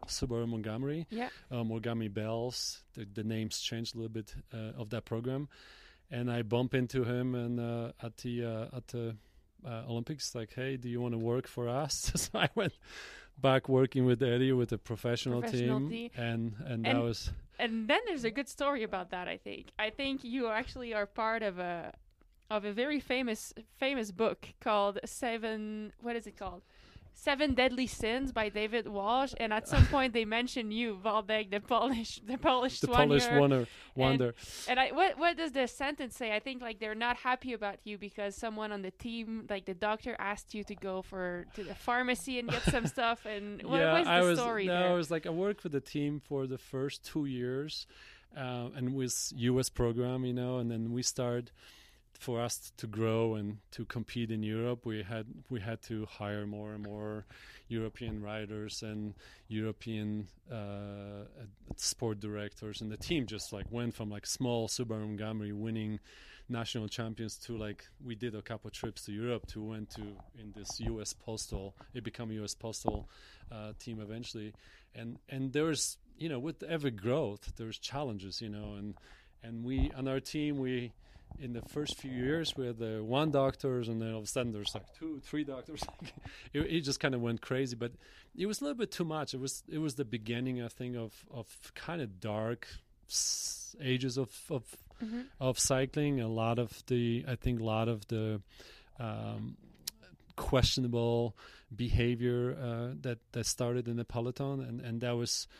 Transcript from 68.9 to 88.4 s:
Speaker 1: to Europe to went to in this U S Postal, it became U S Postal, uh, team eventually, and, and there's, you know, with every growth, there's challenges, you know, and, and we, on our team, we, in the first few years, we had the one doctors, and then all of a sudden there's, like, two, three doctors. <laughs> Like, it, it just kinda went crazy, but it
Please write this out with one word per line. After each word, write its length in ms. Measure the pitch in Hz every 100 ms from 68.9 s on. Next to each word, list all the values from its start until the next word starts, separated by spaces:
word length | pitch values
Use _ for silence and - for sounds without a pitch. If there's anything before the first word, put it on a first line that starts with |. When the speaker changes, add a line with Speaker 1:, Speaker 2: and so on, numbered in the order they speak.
| - -
Speaker 1:
to 60 |
Europe 340 | 104 120 113 -
to 120 | 107
went 300 | 107 110 104
to 120 | - 104 98 - 117
in 140 | 107
this 240 | 104 98 -
U 200 | 113 110
S 140 | 101
Postal, 600 | - 117 110 - 107 98 - -
it 120 | 123
became 260 | 110 - 113
U 140 | 110
S 100 | 104
Postal, 540 | - 117 - - 107 - - - - -
uh, 220 | 110 107 104
team 200 | 120 110
eventually, 520 | 104 113 117 113 104 - - - _
and, 240 | 113 117 - -
and 240 | 135 135
there's, 460 | 143 160 143 - - - -
you 100 | 160
know, 100 | 123
with 240 | 156 -
every 300 | - 165 143
growth, 640 | 107 110 147 110 104 - -
there's 220 | 113 -
challenges, 640 | - 139 139 101 95 -
you 100 | 110
know, 240 | 104 107
and, 200 | 101 104 - - - - -
and 220 | 117 113
we, 260 | 120 131 131 135
on 100 | 135
our 140 | 135
team, 380 | 135 151 147 143
we, 340 | 127 127 120 - - - - -
in 140 | 123
the 80 | 117
first 340 | - 151 147 -
few 140 | 135
years, 480 | 123 131 160 156 139
we 80 | 123
had 100 | 113
the 260 | 113 110
one 280 | 110 131 156
doctors, 580 | 139 135 - 135 123 117
and 140 | 113
then 100 | 113
all 60 | 113
of 60 |
a 20 | 104
sudden 260 | 131 120
there's, 220 | 104 101
like, 100 | 95 - -
two, 200 | 160 143
three 200 | - 151
doctors. 380 | 139 127 123 151 -
<laughs> 100 | -
Like, 100 | 170 - - - -
it, 80 | 143 160
it 100 | 165
just 180 | 139 131
kinda 180 | 143 123
went 220 | 117 117
crazy, 340 | - 131 131
but 180 | 117 120 - - - -
it 80 | -